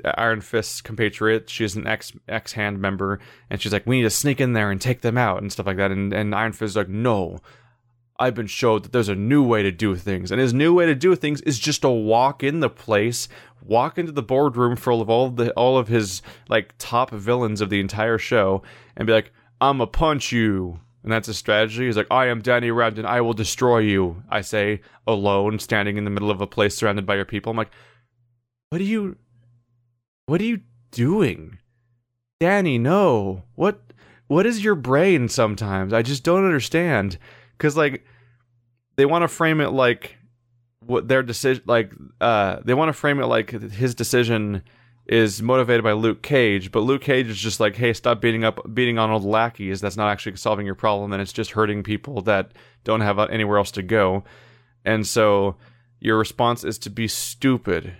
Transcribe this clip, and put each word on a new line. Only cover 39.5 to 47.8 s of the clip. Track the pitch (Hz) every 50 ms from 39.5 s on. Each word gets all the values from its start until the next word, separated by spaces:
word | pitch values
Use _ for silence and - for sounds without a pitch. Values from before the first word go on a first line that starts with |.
| 156 156
it | 147 95
like | 113 135 127 120 117 - - - - _ _ _ _ _ _ _ _ _ _ _ _ _
what | - 117 123 - - 117
their | 131 131
decision, | 127 120 113 - - 131 131 120 -
like, | - 120 117 110 95 - - 69 65 _ _
uh, | - 117 113 104 98 95 92 - -
they | -
wanna | 127 139 160 160 147
frame | - - 147 143 139
it | 123
like | 120 120 113 107 -
his | 117 107 107 101 101 101 127 127 117
decision | - 117 - 123 123 120 113 117 110 107 104 101 95 - _ _ _ _ _ _ _ _
is | - 113 113 113 107 98 110
motivated | 113 117 127 131 123 113 120 113 110
by | 110
Luke | 107 107 113 113 110 -
Cage, | - - 147 135 120 110 101 98 90 92
but | - 113
Luke | 107 123 139 135
Cage | - 143 135 131 131 113
is | 110 98
just | 101 113 101 -
like, | 113 104 98
"Hey, | 113